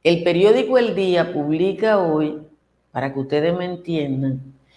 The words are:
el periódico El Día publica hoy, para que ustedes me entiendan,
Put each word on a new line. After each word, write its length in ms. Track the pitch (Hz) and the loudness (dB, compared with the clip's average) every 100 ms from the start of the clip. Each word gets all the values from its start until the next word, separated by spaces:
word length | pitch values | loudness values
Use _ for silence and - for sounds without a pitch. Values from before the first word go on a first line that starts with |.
el 180 | 160 170 | 0 2
periódico 560 | 175 170 208 240 247 254 | 2 4 6 4 2 2
El 180 | 233 185 | 0 0
Día 360 | 190 180 170 | 0 0 0
publica 680 | 151 147 156 190 190 220 208 | -2 -2 0 0 0 0 2
hoy, 400 | 170 151 156 151 156 _ _ _ _ | 2 0 -2 -6 -14 _ _ _ _
para 220 | 131 135 | -8 -6
que 80 | 135 | -6
ustedes 360 | 135 147 160 175 | -2 0 0 -2
me 60 | |
entiendan, 880 | 180 175 175 160 143 131 135 131 - - _ | -4 -8 -4 -4 -2 -2 -2 -4 -8 -20 _